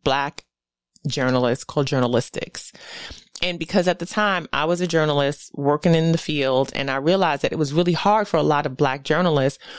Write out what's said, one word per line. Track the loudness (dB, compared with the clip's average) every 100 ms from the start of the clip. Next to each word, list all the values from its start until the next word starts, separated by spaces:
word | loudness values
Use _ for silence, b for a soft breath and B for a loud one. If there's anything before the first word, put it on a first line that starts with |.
Black | -2 0 -2 -8 -20 _ _ _ _ _ -6
journalists, | -2 0 2 2 0
called | -4 -2 0
Journalistics. | 0 2 0 -2 -6 -10 -10 -14 -16 B B B B B -6
And | -4 -4
because | -2 0 2
at | 0
the | -2
time | -2 0 0 -2
I | -2
was | 0 0
a | 0
journalist | 2 2 2 0 -2 -8
working | -4 0 2 4
in | 4 4
the | 0
field, | -2 -2 0 2 0
and | -2 -4
I | -2
realized | 2 2 2 0
that | -2
it | -2
was | 0
really | 0 0
hard | 2 2 2 2
for | 2
a |
lot | 2 2
of | 0 0
Black | 0 0
journalists | -2 0 2 2 2 -2 B